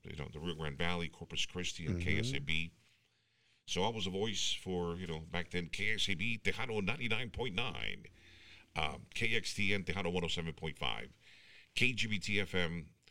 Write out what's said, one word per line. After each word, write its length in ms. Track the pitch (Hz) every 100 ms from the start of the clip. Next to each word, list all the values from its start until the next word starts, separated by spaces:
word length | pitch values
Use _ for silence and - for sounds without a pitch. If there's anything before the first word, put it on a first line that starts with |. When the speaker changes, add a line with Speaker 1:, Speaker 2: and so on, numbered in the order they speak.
Speaker 1:
you 120 | - 76
know, 100 | 71
the 80 | 73
Rio 160 | 82 78
Grande 220 | 78 69
Valley, 320 | 85 87 85
Corpus 360 | - - 78 -
Christi, 400 | 90 87 - 80
and 100 | 87
Speaker 2:
Mm-hmm. 120 | 85
Speaker 1:
K 100 | 76
S 140 | 120
A 60 | 95
B. 320 | 71 80 82 - _ _ _ _ _ _ _ _ -
So 180 | 90
I 60 | -
was 180 | 113 95
a 20 |
voice 440 | 95 110 98 - -
for, 320 | - 90 87 85
you 100 | 90
know, 160 | 80 78
back 200 | 85 85
then, 160 | 90 85
K 220 | - 104
S 140 | 92 98
A 60 | 87
B 240 | 113 113
Tejano 400 | - 95 117 107
ninety-nine 460 | 95 - 120 110 123
point 240 | - 120 92
nine, 500 | 123 67 53 50 - - - - - - - -
um, 280 | 76 71 -
K 220 | - 117 113
X 180 | -
T 200 | - 101 101
N 80 |
Tejano 280 | 90 90 90
one 120 | 90 85
oh 20 |
seven 240 | - 82
point 240 | 78 80 71
five, 300 | 67 53 57 - - - - - - -
K 180 | 127
G 140 | 117 110
B 100 | 104
T 220 | - 101
F 140 | 98 92
M, 320 | 85 85 73 - -